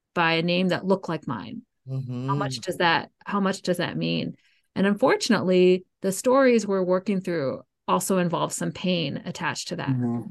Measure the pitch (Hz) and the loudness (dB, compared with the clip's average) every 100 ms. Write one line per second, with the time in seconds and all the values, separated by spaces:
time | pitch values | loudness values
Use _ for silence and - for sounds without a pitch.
0 | _ - 165 165 170 175 185 170 185 190 | _ 0 2 2 2 2 2 0 0 0
1 | - 160 151 117 101 - - _ - 135 | 0 -6 -6 -8 -8 -14 -16 _ -10 -8
2 | 120 123 131 139 - 131 - - 175 320 | -8 -6 -4 -2 -2 -6 -6 0 2 2
3 | - _ - 202 190 190 - 180 165 160 | 0 _ -6 -2 -2 -2 -2 -2 -2 -4
4 | 165 170 160 - _ _ _ - 190 202 | -2 -2 -4 -10 _ _ _ -2 0 2
5 | 262 415 - 196 151 185 180 185 - _ | 2 2 2 2 4 6 6 4 0 _
6 | 190 190 254 262 269 233 208 196 180 185 | -4 -2 2 4 6 4 2 0 0 0
7 | 190 196 185 170 135 110 - _ - 185 | 0 -2 -2 -2 -2 -4 -10 _ -2 0
8 | - 190 175 160 151 - 170 165 185 180 | 2 2 2 0 -2 -2 -6 -4 -2 -2
9 | 151 139 - - 160 131 - 175 147 127 | -2 -6 -8 -6 -6 -6 -6 -6 -2 0
10 | 120 117 - | 0 -2 -6